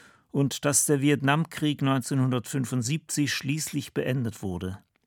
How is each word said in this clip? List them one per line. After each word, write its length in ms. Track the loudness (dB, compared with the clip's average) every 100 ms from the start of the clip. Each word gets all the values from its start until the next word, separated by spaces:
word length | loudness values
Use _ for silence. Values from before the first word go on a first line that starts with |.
| -20 _ _
und 340 | 0 0 0
dass 220 | 0 2 2
der 160 | 4
Vietnamkrieg 800 | 4 4 4 2 0 0 -2 2
neunzehnhundertfünfundsiebzig 1500 | 2 2 0 2 2 0 -2 -4 -2 -2 0 -2 -2 -2 -2
schließlich 580 | -2 -2 -4 -4 -6 -4
beendet 500 | -4 -2 0 -2 -4
wurde. 360 | -6 -4 -6 -10 _ _